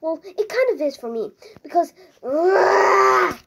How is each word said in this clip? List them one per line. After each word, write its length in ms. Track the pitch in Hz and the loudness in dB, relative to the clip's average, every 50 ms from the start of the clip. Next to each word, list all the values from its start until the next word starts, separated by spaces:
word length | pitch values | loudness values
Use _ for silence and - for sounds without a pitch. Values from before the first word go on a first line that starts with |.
Well, 200 | 302 320 330 311 _ | -6 -6 -8 -6 _
it 240 | 403 - - 415 427 | -18 -6 -6 -6 -4
kind 220 | - 453 523 508 427 | -2 -2 0 0 0
of 60 | 277 | -2
is 160 | 302 285 277 | -2 -6 -6
for 140 | - - 233 | -6 -12 -10
me, 200 | 233 226 214 143 - _ - - - - | -8 -8 -8 -10 -12 _ -20 -20 -20 -20
because, 300 | _ 294 285 349 339 - _ _ - _ _ _ - | _ -4 -2 -2 -2 -2 _ _ -20 _ _ _ -10
ah 1120 | 240 262 302 339 359 381 - - - 403 403 403 403 381 392 - - - - 370 359 - - - | -6 -4 0 0 2 2 4 2 4 4 2 4 4 4 4 4 4 4 2 2 0 -4 -8 -16